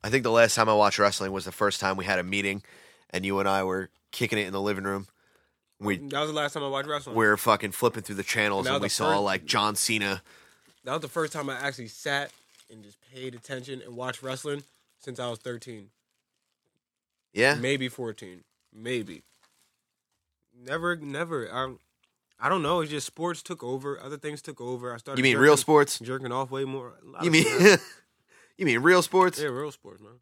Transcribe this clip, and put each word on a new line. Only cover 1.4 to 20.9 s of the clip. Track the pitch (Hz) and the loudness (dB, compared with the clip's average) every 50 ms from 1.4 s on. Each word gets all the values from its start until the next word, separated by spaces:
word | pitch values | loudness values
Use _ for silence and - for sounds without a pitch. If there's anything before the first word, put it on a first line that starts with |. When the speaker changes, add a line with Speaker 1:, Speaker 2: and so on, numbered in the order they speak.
| 90 | -8
Speaker 1:
the | 92 | -10
first | 92 - 107 101 98 - | -4 -2 0 0 0 0
time | - 95 95 95 | -2 -2 -2 -2
we | 92 | -2
had | 95 98 92 | -2 -2 -2
a | 90 | -2
meeting | 90 98 101 98 98 98 101 - - - - - - _ _ _ _ | -2 -4 -4 -2 -4 -6 -6 -10 -16 -20 -20 -20 -20 _ _ _ _
and | - 92 95 | -8 -6 -4
you | 98 98 98 | -2 -2 0
and | 98 98 | 0 2
I | 98 98 95 | 2 0 0
were | 95 92 95 95 - _ _ _ _ - | -2 -2 -4 -6 -8 _ _ _ _ -6
kicking | - 123 113 - 107 | -6 -4 -2 -2 -2
it | 104 92 | -4 -4
in | 95 | -6
the | 98 | -4
living | 98 104 104 95 98 | -4 -2 -4 -4 -4
room. | 98 98 98 98 - _ _ _ _ _ _ _ _ _ _ _ _ _ _ | -4 -4 -6 -8 -12 _ _ _ _ _ _ _ _ _ _ _ _ _ _
We | 101 - 98 - | -4 -4 -4 -4
Speaker 2:
That | 143 139 139 139 | -6 -8 -6 -6
was | 151 151 | -4 -4
the | 151 | -4
last | 151 147 147 - | -4 -4 -4 -4
time | 156 143 | -6 -6
I | 139 | -6
watched | 135 135 139 147 | -6 -6 -6 -6
wrestling. | 147 147 139 127 117 113 | -6 -8 -8 -4 0 4
Speaker 1:
we | 113 | 4
were | 107 104 | 4 4
fucking | 101 - 120 107 101 - 101 95 | 4 4 2 2 2 2 -6 -4
flipping | - - 117 - 113 101 | 0 0 0 0 -2 -12
through | - 104 | -10 -8
the | 98 98 | -8 -6
channels | - - 113 107 104 101 98 92 127 | -4 -2 0 0 0 0 0 -2 -2
Speaker 2:
And | |
that | 135 | -2
Speaker 1:
and | 143 131 | -2 -2
we | |
Speaker 2:
was | - - | -2 -2
the | - 107 | -2 0
Speaker 1:
saw, | 101 95 | 0 0
Speaker 2:
first | 101 104 | 0 0
Speaker 1:
like, | 98 95 95 78 | 0 -2 -4 -4
John | 78 123 113 104 107 107 | -2 -2 0 0 0 0
Cena. | 101 - - 113 110 101 101 98 95 _ _ - - _ _ _ _ _ _ _ _ _ | 0 -2 -2 -2 -2 -2 -2 -4 -4 _ _ -20 -20 _ _ _ _ _ _ _ _ _
Speaker 2:
That | 131 135 | -8 -8
was | 160 | -6
the | 151 139 | -8 -8
first | - 170 160 151 - | -6 -4 -4 -4 -4
time | 156 143 139 | -8 -8 -8
I | 131 123 | -8 -6
actually | 135 139 131 117 120 110 | -6 -8 -8 -8 -14 -16
sat | - - - 151 143 139 143 139 - _ _ _ _ _ _ _ | -16 -10 -6 -4 -4 -4 -4 -6 -12 _ _ _ _ _ _ _
and | 113 110 107 | -20 -20 -20
just | 104 107 _ _ _ 135 | -20 -20 _ _ _ -18
paid | 131 131 131 120 | -12 -12 -12 -12
attention | 120 _ - 139 131 127 135 135 127 | -14 _ -12 -12 -10 -10 -12 -14 -14
and | - - 120 120 | -14 -16 -14 -10
watched | 127 127 123 - - | -8 -8 -8 -8 -8
wrestling | 131 131 123 - 147 143 143 143 _ _ _ _ _ _ _ | -8 -8 -8 -6 -8 -8 -8 -8 _ _ _ _ _ _ _
since | - 143 123 127 | -16 -14 -10 -8
I | 127 123 | -6 -6
was | 117 110 | -8 -8
thirteen. | _ 127 120 117 - 131 117 110 98 101 _ _ _ _ _ _ _ _ _ _ _ _ _ _ _ _ _ _ _ _ _ _ _ _ _ _ _ _ _ | _ -12 -12 -12 -12 -16 -16 -16 -18 -20 _ _ _ _ _ _ _ _ _ _ _ _ _ _ _ _ _ _ _ _ _ _ _ _ _ _ _ _ _
Speaker 1:
Yeah? | 98 117 135 147 | 2 4 4 4
Speaker 2:
Maybe | 120 120 131 143 139 131 127 | 2 0 -2 -2 -2 -2 -6
fourteen. | - - 127 113 107 - 117 95 90 90 _ _ _ _ _ _ _ | -6 -8 -10 -10 -10 -12 -16 -20 -20 -20 _ _ _ _ _ _ _
Maybe. | 107 110 117 127 120 107 98 85 73 _ _ _ _ _ _ _ _ _ _ _ _ _ _ _ _ _ _ _ _ _ _ _ _ _ _ _ 123 | -14 -8 -6 -6 -6 -6 -8 -12 -18 _ _ _ _ _ _ _ _ _ _ _ _ _ _ _ _ _ _ _ _ _ _ _ _ _ _ _ _
Never, | 123 127 143 165 165 175 | -10 -8 -8 -4 -4 -4